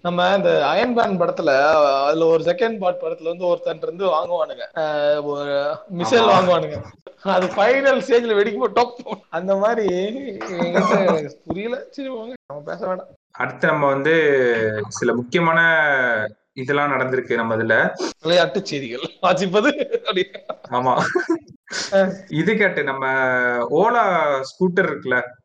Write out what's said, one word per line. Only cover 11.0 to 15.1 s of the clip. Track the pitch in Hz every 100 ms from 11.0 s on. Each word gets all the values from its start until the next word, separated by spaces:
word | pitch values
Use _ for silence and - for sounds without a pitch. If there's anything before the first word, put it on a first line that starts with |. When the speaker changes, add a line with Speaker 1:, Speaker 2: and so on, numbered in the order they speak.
| 185 160 143 -
Speaker 1:
புரியல. | - 185 226 254 -
சரி, | - 269
வாங்க, | 240 226 254 _
நம்ம | 143
பேச | 151 175 202
வேண்டாம். | 185 - _ _
Speaker 2:
அடுத்து | - 127 127 165
நம்ம | 151 143
வந்து | 135 143 165 151 139 123 117 110 107 104
சில | - 120